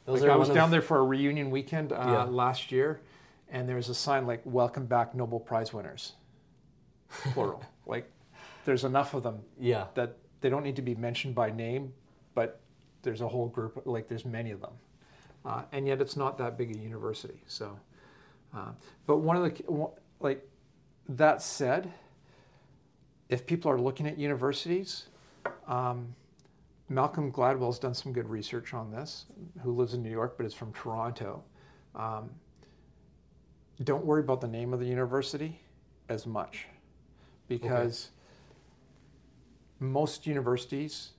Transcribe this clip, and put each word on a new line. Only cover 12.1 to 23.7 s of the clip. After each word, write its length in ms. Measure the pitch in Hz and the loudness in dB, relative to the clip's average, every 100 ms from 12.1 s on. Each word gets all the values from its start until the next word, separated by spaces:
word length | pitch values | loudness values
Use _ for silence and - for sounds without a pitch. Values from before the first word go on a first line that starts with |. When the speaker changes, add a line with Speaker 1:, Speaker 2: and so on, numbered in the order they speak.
| _ - | _ -4
Speaker 2:
but 240 | - - - - _ _ _ | 0 0 -2 -20 _ _ _
there's 180 | 127 107 | -6 -4
a 80 | 117 | -2
whole 180 | 123 117 | -2 -2
group, 380 | 117 110 139 131 | -2 -6 -6 -6
like, 220 | 117 110 | -6 -4
there's 160 | 113 | -8
many 260 | 123 113 117 | -6 -6 -6
of 100 | 101 | -8
them. 120 | 101 - - - - - - - | -12 -16 -20 -20 -20 -20 -20 -14
Uh, 200 | - 113 135 | -8 -8 -6
and 160 | 139 139 | -2 0
yet 140 | 135 | 2
it's 160 | 135 143 | 0 0
not 200 | 135 135 | -2 -2
that 180 | 120 117 | -4 -2
big 160 | 120 | -6
a 40 | 110 | -6
university, 640 | 110 113 107 110 - - - | -10 -8 -6 -6 -10 -16 -14
so, 320 | - 104 101 - - - - - - _ | -12 -10 -12 -18 -20 -20 -20 -20 -20 _
uh, 200 | - 98 120 - - - | -12 -12 -14 -18 -6 2
but 120 | 151 | 4
one 180 | 156 175 | 4 4
of 80 | |
the, 60 | 175 | 2
ki-, 120 | 170 - | -2 -2
wa-, 240 | 147 151 - - - | -2 -4 -8 -20 -4
like, 300 | 147 135 - - _ _ _ _ - | -2 -2 -6 -20 _ _ _ _ -8
that 320 | 131 156 143 | 4 6 6
said, 500 | - - 131 147 185 - - _ _ - - - - - _ _ - _ - | 0 -2 0 0 -2 -12 -20 _ _ -20 -20 -20 -20 -20 _ _ -20 _ -4
if 180 | 127 - | -4 0
people 240 | 170 165 | 0 2